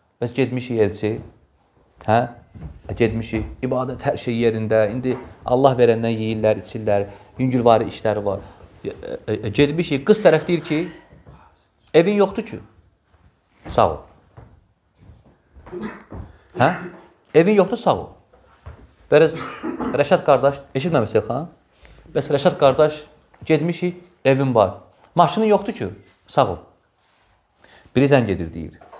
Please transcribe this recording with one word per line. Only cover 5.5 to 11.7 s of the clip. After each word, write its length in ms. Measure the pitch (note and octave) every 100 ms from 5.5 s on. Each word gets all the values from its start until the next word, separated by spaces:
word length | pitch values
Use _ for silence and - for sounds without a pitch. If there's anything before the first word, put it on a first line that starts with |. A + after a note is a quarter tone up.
| B2 C#3 B2
verəndən 380 | A#2 A2+ A#2 A2
yeyirlər, 480 | A2 A2 G#2+ G#2
içirlər, 420 | - A#2 G#2+ G2+ G2 - - -
yüngülvari 540 | B2+ B2 A#2 A2 G#2+
işləri 320 | - A2 G#2 G2+
var. 160 | F#2+ - - - -
E, 80 | G2+
e, 460 | - - - - G#2+
e, 140 | G#2+
getmişik, 480 | G#2 C#3+ D#3+ E3+ C#3 C#3
qız 160 | G#3 F#3
tərəf 220 | D#3 D#3
deyir 160 | E3+ -
ki, 160 | D#3 F3+ - _ - - - _ _ _